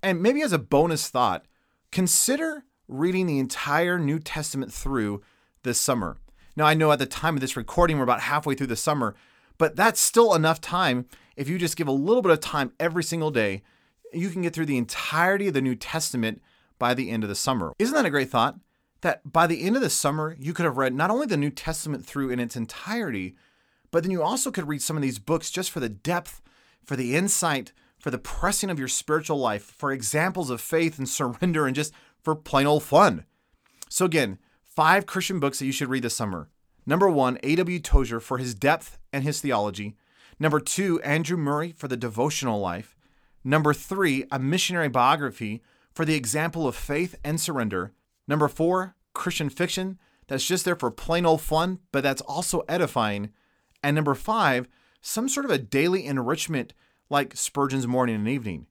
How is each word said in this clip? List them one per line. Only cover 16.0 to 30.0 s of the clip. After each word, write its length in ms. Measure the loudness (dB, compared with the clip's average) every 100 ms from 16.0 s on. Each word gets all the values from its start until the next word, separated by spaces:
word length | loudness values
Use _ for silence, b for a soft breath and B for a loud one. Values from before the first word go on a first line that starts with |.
| -4 -2 -2 -4 b b b _
by 160 | 0
the 160 | 0 -2
end 140 | -2
of 40 | -4
the 60 |
summer. 380 | -2 -2 0 -2 -2
Isn't 160 | 0
that 120 | 2 2
a 40 |
great 200 | 2 0
thought? 260 | 2 2 0 _ _ _ _
That 300 | -2 -2 -2
by 160 | 2 2
the 160 | 2
end 140 | 0 0
of 60 |
the 80 | 0
summer, 460 | 0 0 0 -4 -6
you 160 | -8
could 100 | 0
have 140 | 0 2
read 160 | 0
not 160 | 2 0
only 160 | 0 0
the 100 | 0
New 140 | 0
Testament 560 | -4 -8 -6 -6 -8 -6
through 240 | -4 -2
in 80 | -2
its 180 | -4 -4
entirety, 760 | -8 -8 -6 -4 -4 -4 -8 -10 b b b b b
but 120 | 0
then 100 | 0
you 100 | 0
also 280 | 0 0 -2
could 180 | -4 -4
read 140 | -4
some 140 | -2 0
of 60 |
these 160 | -2 -2
books 320 | -2 -2 0
just 200 | -6 -4
for 100 | -4
the 80 | -6
depth, 520 | -6 -4 -4 -4 -18 b b b b
for 140 | -8 -4
the 200 | 0 0
insight, 560 | 0 0 0 0 -4 _ b b
for 120 | -6
the 80 | -6
pressing 520 | -6 -2 0 0 -2
of 80 | -4
your 100 | -4
spiritual 500 | -4 0 -2 0 0
life, 240 | 0 -2
for 280 | -6 _ -4
examples 600 | -2